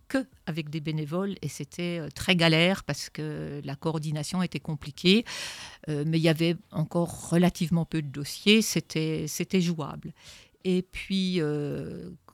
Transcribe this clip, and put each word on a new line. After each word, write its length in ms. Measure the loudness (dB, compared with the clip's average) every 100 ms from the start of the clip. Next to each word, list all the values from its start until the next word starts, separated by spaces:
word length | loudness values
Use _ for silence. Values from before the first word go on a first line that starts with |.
| -4
que 180 | -4 -4 _ -8
avec 240 | -6 -6
des 100 | -6
bénévoles 560 | -4 -4 -2 -2 -4 -4
et 60 | -8
c'était, 540 | -8 -10 -6 -6 -6
euh, 80 | -8
très 220 | -2 2
galère 480 | 6 6 6 6 2
parce 280 | -2 -6 -8
que 500 | -8 -8 -6 -8 -8
la 140 | -8 -6
coordination 640 | -4 -2 -4 -4 -4 -2
était 160 | -2 -4
compliquée, 640 | -6 -8 -10 2 6 6 4 -8 -10 -12 -16 -12 -6
euh, 140 | -2
mais 140 | 0 4
il 40 |
y 60 | 4
avait 280 | 4 2 0 -4
encore 580 | -4 -2 -2 -2 -6 0
relativement 540 | 4 4 2 0 0
peu 180 | 0 -4
de 60 | -4
dossiers, 520 | -8 -10 0 6 6
c'était, 640 | 6 -2 -2 -2 -2 -2 -4
c'était 320 | -6 0 2
jouable. 520 | 2 -2 -6 -10 -12 -16 -20 -20 _ _
Et 180 | -2 -2
puis, 540 | -2 -8 -4 -2 0 0
euh, 720 | 0 -2 -4 -6 -8 -10 -14 -18 _